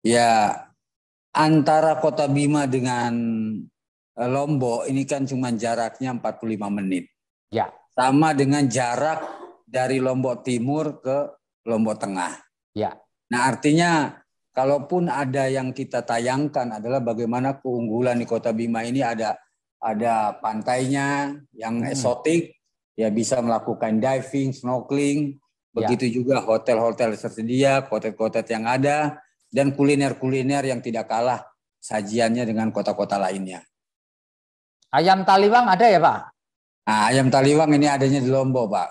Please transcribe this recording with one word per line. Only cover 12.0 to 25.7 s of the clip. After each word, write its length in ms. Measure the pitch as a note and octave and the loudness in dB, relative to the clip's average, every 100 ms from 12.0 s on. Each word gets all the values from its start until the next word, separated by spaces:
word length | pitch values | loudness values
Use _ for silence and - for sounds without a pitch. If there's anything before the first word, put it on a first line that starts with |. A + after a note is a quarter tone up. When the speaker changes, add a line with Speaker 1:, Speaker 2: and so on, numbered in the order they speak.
Speaker 1:
Tengah. 380 | G2+ F#2+ F2 - _ _ _ | -6 -4 -6 -8 _ _ _
Speaker 2:
Ya. 240 | - G2+ - _ _ _ | -6 -6 -6 _ _ _
Speaker 1:
Nah, 220 | B2 C3 | -2 0
artinya 720 | A#2 D3+ D#3 F3 E3 C3+ - _ _ _ - | 0 2 2 4 2 0 -6 _ _ _ -4
kalaupun 540 | C3 C#3+ C3+ F3+ F3 | 0 0 0 -2 -2
ada 380 | C3 C#3 C3 C3+ | -2 -2 -2 -2
yang 240 | C3+ C3 | -2 -4
kita 320 | B2+ C3 B2 - | -8 -6 -6 -2
tayangkan 760 | A#2 A#2+ C3 D3 D3 B2 G#2+ | -2 0 0 -2 -2 -4 -6
adalah 220 | A2 C3+ | -4 -2
bagaimana 580 | A#2 A2+ A#2 B2 C3 C3+ | -2 -4 -2 -2 -2 -4
keunggulan 560 | C3+ A#2+ A#2 A2 A#2+ A#2+ | -6 -4 -2 -2 0 0
di 80 | |
Kota 300 | A2+ A2+ A#2 A2+ | -2 -4 -2 -4
Bima 300 | A#2 A#2 A#2 | -2 -4 -2
ini 180 | C3 | -2
ada, 320 | B2+ A2+ A2 - _ _ _ _ | -2 -2 -4 -6 _ _ _ _
ada 560 | A2+ A2 A#2 A2+ G#2+ - | -6 -2 0 0 0 -4
pantainya 960 | A2 A2 G#2+ B2+ C3 C#3 C#3 C#3+ C#3+ C#3+ - | -6 -6 -4 -2 0 -2 -2 -2 -4 -8 -16
yang 320 | - A2 A#2 | -12 -6 -4
Speaker 2:
Hmm. 80 | A#2 | -4
Speaker 1:
eksotik, 640 | B2+ B2+ B2 D#3 E3+ E3 _ _ _ _ - | -2 -2 0 0 0 -2 _ _ _ _ -4
ya, 160 | A2 | -2
bisa 300 | G#2 A2 B2+ | 0 0 0
melakukan 560 | A#2 A2 - G#2+ A2+ A2 | 0 -2 -2 -4 -2 0
diving, 560 | B2+ C3+ B2+ C#3+ C3+ C3 | 0 -2 -2 -4 -2 -4
snorkeling, 800 | B2 B2+ - C#3 C#3+ C#3+ D3 C#3 _ _ _ | -4 -6 -2 -2 0 0 -2 -6 _ _ _